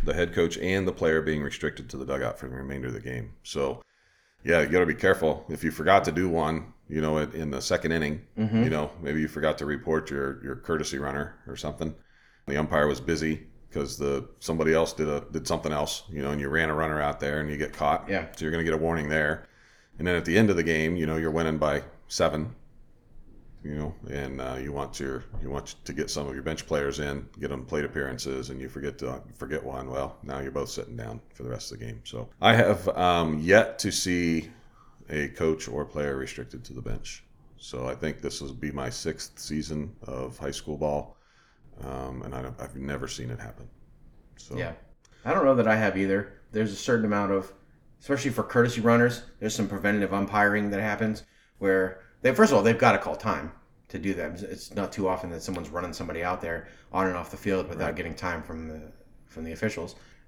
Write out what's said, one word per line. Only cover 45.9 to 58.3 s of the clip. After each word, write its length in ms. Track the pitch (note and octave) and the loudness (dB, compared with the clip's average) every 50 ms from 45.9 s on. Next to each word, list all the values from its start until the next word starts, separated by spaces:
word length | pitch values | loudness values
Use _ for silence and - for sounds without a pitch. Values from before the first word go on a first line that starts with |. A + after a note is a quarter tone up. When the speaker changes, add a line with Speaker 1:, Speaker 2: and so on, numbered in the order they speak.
| F#2+ | 2
Speaker 2:
either. 380 | F#2+ G2 F#2+ F#2+ G2+ G2+ - - - - - - | 2 2 2 2 2 0 -2 -10 -20 -20 -6 -2
There's 200 | G#2+ A2 G#2 G2 | 0 0 0 -2
a 40 | |
certain 280 | - - - A#2+ A2+ A2 | -4 0 2 2 4 4
amount 280 | G#2 G#2 G2+ G2+ G2 G2 | 2 2 2 2 2 2
of, 200 | F#2+ F#2+ - - - - _ - _ _ - - _ | 0 0 -4 -14 -20 -20 _ -20 _ _ -20 -20 _
especially 300 | - - C#3 B2 B2+ C3+ | -2 -2 -2 0 2 0
for 120 | A2 - G#2+ | 0 0 -2
courtesy 380 | - - B2 A#2 A#2 - A#2 | 2 6 4 6 6 4 2
runners, 420 | G#2+ A#2 A#2 A#2 A#2+ A#2+ A#2 - - - - - | 4 6 8 8 6 6 4 0 -8 -14 -14 -6
there's 140 | G#2 A2 - | -4 -4 0
some 140 | - G#2 F#2+ | 0 0 0
preventative 440 | G2+ F#2 F2+ G2+ G#2 G#2 G2 F#2+ G2 | 0 0 2 2 4 4 2 2 2
umpiring 580 | G2+ G2+ G2 G#2 G#2 G2+ G2+ G2+ G#2+ G#2 G2+ | 0 0 2 4 4 6 6 6 4 2 0
that 100 | G2+ G2 | 0 0
happens 440 | G#2+ G#2+ G#2 - A2+ A2 G#2+ - - _ _ _ _ _ _ - | 0 0 0 0 0 0 -2 -4 -6 _ _ _ _ _ _ -2
where 420 | G2+ G2 F#2+ F#2+ F#2 F#2 F2+ - - - _ _ - | 2 4 4 4 4 2 -2 -8 -18 -20 _ _ 2
they, 120 | B2+ C3 | 2 8
first 180 | - A3 G#3 C#3 | 8 8 8 8
of 60 | G#2 | 8
all, 40 | G2 | 8
they've 160 | A#2 A2+ - | 6 6 8
gotta 200 | B2+ A2+ G2+ F#2+ | 8 6 6 6
call 180 | - F2 D#2 | 2 -2 -6
time 360 | - - G#2+ F2+ C#2 C#2+ D#2+ - - - _ _ _ _ _ | -4 -2 -2 -2 -2 -4 -8 -12 -16 -20 _ _ _ _ _
to 100 | - F2 | -10 -6
do 160 | D#2+ G2 F#2 | -4 -2 -2
that. 280 | F2 D#2+ D2+ E2+ F2+ G#2 | -2 -4 -6 -6 -8 -10
It's 320 | - - - - - - | -10 -10 -12 -12 -10 -6
not 180 | G2+ G2 - - | -4 -4 -4 -2
too 160 | - F#2+ F#2 | -2 0 0
often 220 | F2+ F2+ - F2+ | 0 0 -4 -8
that 120 | E2 D#2+ - | -8 -8 -6
someone's 260 | - F#2 F2 E2 D2 | -6 -6 -6 -6 -6
running 220 | D#2 F2 F2+ F2 D#2+ | -6 -4 -4 -4 -6
somebody 300 | - F#2 E2+ E2 E2 F2 | -8 -8 -6 -6 -4 -2
out 180 | F2+ F#2 F2+ | -2 -2 -2
there 280 | - E2 E2+ E2+ - - - - - - - | -4 -6 -6 -6 -8 -12 -20 -20 -18 -6 -2
on 140 | F#2 F#2+ | 0 0
and 100 | F#2 F2+ | 2 0
off 140 | F2 E2 - | -2 -6 -8
the 60 | - | -12
field 320 | - - G2+ F#2+ F#2 F2 F2+ | -6 -2 0 0 0 0 -2
without 180 | F2 E2+ F2+ | -4 -2 -2
Speaker 1:
Right. 100 | E2+ E2+ | -2 -2
Speaker 2:
getting 180 | E2+ E2+ E2+ E2 | -4 -6 -6 -6
time 280 | - - F2+ | -4 -4 -4